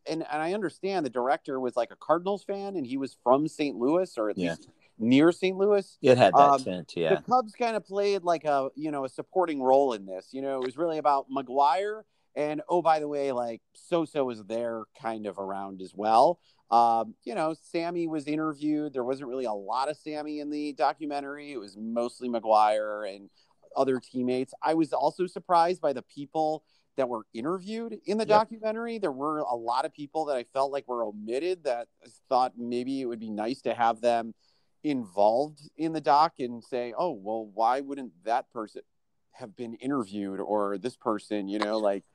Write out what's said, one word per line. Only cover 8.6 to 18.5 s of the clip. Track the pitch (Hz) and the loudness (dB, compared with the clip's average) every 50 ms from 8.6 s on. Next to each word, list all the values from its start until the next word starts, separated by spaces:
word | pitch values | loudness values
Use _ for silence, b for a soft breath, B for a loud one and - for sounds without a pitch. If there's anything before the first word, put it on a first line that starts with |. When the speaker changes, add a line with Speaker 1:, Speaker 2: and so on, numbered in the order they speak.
| 135 135 - | 0 -2 -6
Speaker 1:
you | 139 151 156 | -6 -6 -4
know, | 147 143 135 | -4 -4 -4
a | 131 | -6
supporting | - - 151 _ - 185 180 170 151 139 127 | -8 -10 -10 _ 0 0 0 0 0 0 4
role | 131 131 139 139 135 117 | 6 6 6 6 4 0
in | 101 98 | -4 -6
this. | 95 92 92 95 - - | -8 -12 -12 -12 -12 -10
You | 131 135 | -8 -6
know, | 139 135 131 | -4 -4 -4
it | 127 | -4
was | 127 120 | -6 -4
really | 139 170 170 160 156 | -4 -4 -2 -2 0
about | 143 147 143 135 135 - | 2 2 2 2 0 -2
McGwire | 135 135 135 120 123 139 139 147 165 185 202 208 214 220 214 _ _ _ _ _ - | -6 -6 -6 -2 0 2 4 4 4 2 -2 -4 -8 -10 -14 _ _ _ _ _ -6
and, | 135 147 151 151 151 156 - | -4 -4 -4 -4 -6 -4 -2
oh, | 170 180 156 | 0 2 4
by | 165 160 156 | 4 2 2
the | 151 147 | 0 -2
way, | 147 143 139 139 131 | -4 -2 -2 -2 -2
like, | 123 120 117 117 107 _ _ _ | -2 -4 -6 -8 -12 _ _ _
Sosa | - - - 175 170 160 143 - 151 135 | -20 -8 -2 0 0 0 0 -2 -2 -2
was | 127 120 107 104 | -2 -4 -8 -8
there | 95 113 117 120 117 117 113 107 - _ - | -6 -4 -4 -4 -4 -4 -6 -10 -12 _ -10
kind | - 117 113 110 104 | -8 -6 -6 -6 -6
of | 104 90 92 | -8 -8 -6
around | 98 95 98 98 98 98 98 90 95 | -6 -6 -6 -8 -8 -10 -10 -12 -14
as | 90 - | -12 -8
well. | 95 104 110 110 117 135 165 175 - _ _ _ _ _ - | -2 2 4 6 8 8 6 4 0 _ _ _ _ _ 2
Um, | - 117 120 117 117 113 113 110 - _ - | 4 6 6 6 4 2 0 -2 -6 _ -10
you | - 233 | -8 -4
know, | 196 160 156 160 - _ | -2 -2 -2 -4 -6 _
Sammy | - - 170 165 170 175 175 170 160 | -6 -4 -4 -4 -4 -4 -4 -4 -4
was | 160 156 135 | -4 -6 -4
interviewed. | 151 151 156 156 156 | -4 -4 -2 -2 -4